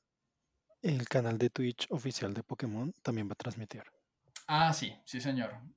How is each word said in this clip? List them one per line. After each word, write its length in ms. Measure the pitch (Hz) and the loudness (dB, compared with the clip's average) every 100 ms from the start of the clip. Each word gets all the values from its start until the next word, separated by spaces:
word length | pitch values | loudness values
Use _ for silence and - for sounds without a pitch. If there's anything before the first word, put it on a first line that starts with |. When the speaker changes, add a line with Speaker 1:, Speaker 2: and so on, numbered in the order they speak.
| _ _ _ _ _ _ _ _ | _ _ _ _ _ _ _ _
Speaker 1:
el 260 | 196 135 117 | 2 2 4
canal 280 | 131 117 113 | 2 4 4
de 120 | 120 | 2
Twitch 380 | - 123 - - | 2 -2 -2 -2
oficial 440 | 156 127 - 104 | -2 -2 -2 -2
de 100 | 98 | -4
Pokémon 500 | - 131 113 107 139 - | -6 -6 -4 -2 -4 -4
también 260 | - 113 101 | -2 -2 -2
va 60 | |
a 20 | 104 | -4
transmitir. 480 | 120 113 110 110 - _ _ _ _ - - | -8 -8 -10 -12 -16 _ _ _ _ -12 0
Speaker 2:
Ah, 240 | 151 165 | 4 4
sí, 240 | - 104 - | 4 -2 -6
sí, 160 | - 147 | -8 -4
señor. 360 | 135 131 113 - 131 | -2 0 -2 -4 -14